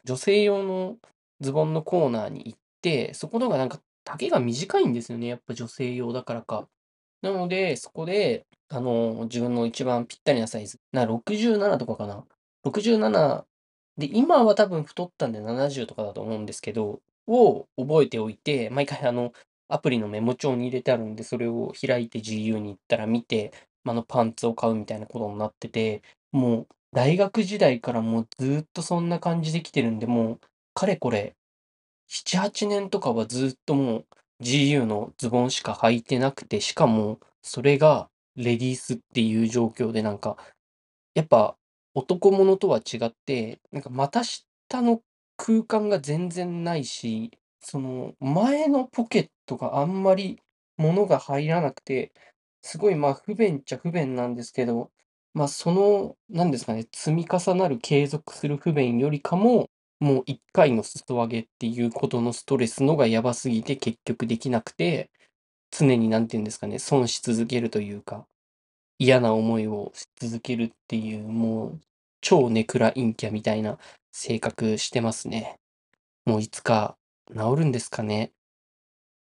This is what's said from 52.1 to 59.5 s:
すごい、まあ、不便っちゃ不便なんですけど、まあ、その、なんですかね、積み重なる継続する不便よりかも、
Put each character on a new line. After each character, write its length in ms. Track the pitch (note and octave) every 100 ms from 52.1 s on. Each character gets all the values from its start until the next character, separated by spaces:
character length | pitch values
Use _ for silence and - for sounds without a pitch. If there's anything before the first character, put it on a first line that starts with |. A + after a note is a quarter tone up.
| _ _ _ _ _
す 160 | - D#3+
ご 140 | G#3
い、 40 | E3
ま 140 | C#3+
あ、 40 | C#3
不 200 | - G#3
便 240 | G#3+ C#3+
っ 40 |
ち 120 | - B2+
ゃ 20 |
不 120 | E3+
便 240 | E3+ C3+ B2
な 120 | B2
ん 80 | B2
で 80 |
す 100 | A#2
け 120 | - A#2+
ど、 260 | A#2 - _ _ _ _
ま 120 | D#3 C#3+
あ、 20 |
そ 240 | - E3+
の、 440 | F#3 G3+ G3+ - - -
な 160 | E3+ F3
ん 60 |
で 60 | B2+
す 80 | -
か 80 |
ね、 120 | A2 A2+
積 180 | - - E3
み 120 | E3+
重 260 | F3+ F#3 F3+
な 120 | F#3
る 100 | A#2+
継 280 | - C#3+ C#3+
続 280 | D3+ - -
す 120 | D3
る 100 | D3
不 160 | F3
便 240 | D3 B2+ A#2
よ 100 | C#3+
り 120 | D3
か 140 | - F3+
も、 340 | A3+